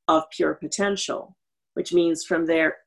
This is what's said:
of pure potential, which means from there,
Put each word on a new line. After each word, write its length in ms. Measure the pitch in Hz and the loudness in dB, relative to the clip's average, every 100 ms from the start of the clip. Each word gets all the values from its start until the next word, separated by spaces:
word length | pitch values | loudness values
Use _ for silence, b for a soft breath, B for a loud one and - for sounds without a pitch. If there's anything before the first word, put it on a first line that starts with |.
| - | 2
of 240 | 160 156 | 2 2
pure 240 | - 156 | -2 -2
potential, 800 | 151 151 - 202 196 - - - _ _ _ _ | -2 -6 -4 -2 -2 -4 -6 -8 _ _ _ _
which 180 | - 180 | -8 0
means 320 | 175 170 160 | 2 2 0
from 220 | - 170 165 | -2 -2 2
there, 320 | 160 160 - | 2 2 0